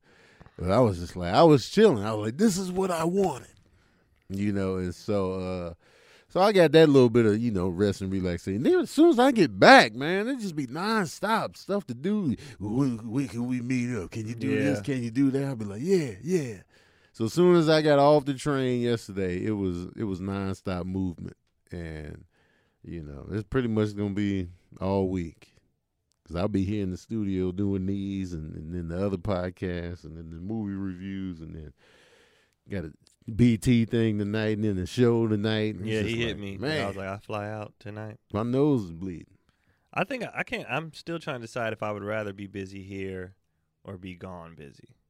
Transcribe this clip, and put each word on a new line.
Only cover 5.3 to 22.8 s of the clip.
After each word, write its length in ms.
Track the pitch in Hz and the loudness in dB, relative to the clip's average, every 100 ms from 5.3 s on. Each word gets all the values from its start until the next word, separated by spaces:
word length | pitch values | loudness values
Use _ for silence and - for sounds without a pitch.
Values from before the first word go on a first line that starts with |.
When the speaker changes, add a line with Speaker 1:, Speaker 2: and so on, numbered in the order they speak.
Speaker 1:
uh, 400 | 92 92 92 87 - _ _ _ - _ | -4 -6 -6 -8 -12 _ _ _ -20 _
so 120 | - | 2
I 120 | 202 | 4
got 200 | 196 160 | 6 8
that 160 | 151 156 | 8 8
little 200 | 135 123 | 10 8
bit 140 | 117 110 | 6 4
of, 120 | 107 | 2
you 120 | 120 | 0
know, 180 | 98 92 | 0 -2
rest 320 | 87 101 98 | 0 0 0
and 100 | 95 | -4
relaxation. 500 | 95 92 87 - 98 | -2 -2 -4 -4 0
Then 180 | 180 359 | 2 2
as 100 | 269 | 2
soon 180 | - 339 | 4 6
as 80 | 240 | 6
I 140 | 254 | 4
get 260 | 233 151 95 | 4 2 6
back, 360 | 175 262 135 | 10 10 8
man, 340 | 107 143 190 220 | 2 -2 -2 -2
it 100 | 277 | -4
just 140 | 202 151 | -6 -6
be 100 | 127 | -6
nonstop 920 | 143 202 220 170 - 202 220 127 - | -6 -2 -2 -2 -4 -2 -2 -2 -8
stuff 300 | - 202 - | -6 -4 -4
to 80 | |
do. 420 | 123 160 214 170 110 - - | -6 -2 0 0 -2 -6 -10
"When, 400 | 101 117 139 113 117 | -4 0 0 -2 -4
when 180 | 120 135 | -4 -4
can 180 | 117 123 | -4 -4
we 140 | 127 | -4
meet 360 | 120 127 120 120 | -2 -2 -2 -4
up? 140 | 85 | -8
Can 160 | 113 110 | -8 -8
you 60 | |
do 160 | 117 131 107 | -6 -2 0
this? 160 | 143 135 | 0 -2
Speaker 2:
Yeah. 40 | 123 | -2
Speaker 1:
Can 80 | 131 | -4
you 80 | 120 | -4
do 200 | 113 139 | 0 2
that?" 140 | 131 | 2
I'll 120 | 139 123 | -2 -6
be 80 | |
like, 160 | 107 101 | -8 -6
"Yeah, 300 | 156 196 139 98 | 0 0 0 -6
yeah." 340 | 127 185 131 95 - _ _ _ _ | -4 -4 -4 -10 -18 _ _ _ _
So 120 | - | -6
as 80 | 113 | -2
soon 240 | 160 180 175 | 4 6 6
as 120 | 156 | 6
I 140 | 156 | 4
got 160 | 151 143 | 6 6
off 280 | 143 151 135 | 8 6 4
the 80 | |
train 460 | 131 151 139 127 123 | -2 -2 0 0 0
yesterday, 640 | 120 117 - 98 92 90 | 0 0 -2 -4 -2 -2
it 60 | 107 | -2
was, 340 | 104 98 87 90 - | 0 -2 -2 -6 -6
it 80 | |
was 160 | 107 92 | -6 -4
nonstop 640 | 98 98 95 95 - 90 90 | -4 -4 -4 -6 -6 -6 -4
movement. 500 | 95 92 82 90 - _ _ _ | -2 -4 -6 -12 -16 _ _ _
And, 520 | 87 82 78 76 78 78 _ _ _ _ _ | -12 -10 -10 -12 -14 -20 _ _ _ _ _